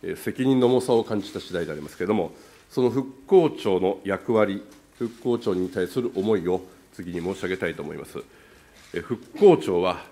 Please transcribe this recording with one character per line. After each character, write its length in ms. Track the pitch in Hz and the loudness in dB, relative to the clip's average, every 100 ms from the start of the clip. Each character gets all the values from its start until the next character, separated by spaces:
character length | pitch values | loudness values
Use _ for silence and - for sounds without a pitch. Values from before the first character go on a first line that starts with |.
え 120 | - | -8
ー、 20 | 82 | -8
責 300 | - 107 127 | -8 -2 0
任 160 | 131 | 4
の 60 | 123 | 4
重 120 | 127 | 4
さ 140 | 127 | 4
を 100 | 117 | 0
感 160 | 110 107 | 2 -4
じ 140 | 98 | -6
た 80 | 98 | -12
次 120 | - | -8
第 120 | 90 82 | -6 -6
で 80 | |
あ 20 | 76 | -8
り 60 | |
ま 80 | 73 | -12
す 80 | - | -8
け 80 | 90 | -2
れ 20 | |
ど 60 | |
も、 180 | 107 80 - - - _ | 0 -2 -8 -20 -20 _
そ 120 | - | -2
の 80 | 127 | 0
復 220 | 117 135 - - | 0 -6 -12 4
興 220 | 190 165 | 4 4
庁 320 | - 110 92 | 0 0 2
の 180 | 92 - 95 | 2 -2 -4
役 280 | 95 - | -6 0
割、 300 | 113 104 98 - - _ - | 2 2 0 -10 -20 _ -10
復 240 | 120 117 | -10 -6
興 160 | 127 117 | -4 -2
庁 160 | 117 | 0
に 140 | 92 92 | -2 -2
対 180 | 95 87 | -2 -2
す 140 | - | -2
る 80 | - 95 | -4 -2
思 220 | 101 107 | 0 0
い 100 | 85 | 0
を 140 | 92 - - - | -2 -4 -20 -20
次 180 | - 87 | -16 -10
に 100 | 87 | -6
申 140 | 85 95 | -6 -6
し 80 | |
上 60 | 95 | -6
げ 80 | 92 | -4
た 100 | 90 | -4
い 80 | 80 | -6
と 80 | |
思 100 | 76 | -10
い 40 | 78 | -10
ま 80 | - | -12
す。 140 | - - - - - - - - | -14 -16 -20 -20 -20 -20 -20 -10
え 60 | - | -10
ー、 20 | |
復 360 | - 117 - - | -8 -10 -10 6
興 200 | 202 151 | 8 8
庁 240 | - 87 | 4 0
は 240 | 90 90 - | 0 -2 -10